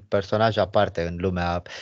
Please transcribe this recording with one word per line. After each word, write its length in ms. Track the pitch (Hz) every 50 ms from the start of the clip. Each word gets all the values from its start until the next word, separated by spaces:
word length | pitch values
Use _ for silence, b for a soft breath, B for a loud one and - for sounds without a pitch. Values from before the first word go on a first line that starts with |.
| 98 _
personaj 500 | - 101 98 - - 107 110 117 104 107
aparte 440 | 98 92 - 107 101 87 - -
în 160 | 85 85 87 85
lumea 420 | 87 95 90 87 87 87 87 87 - B B B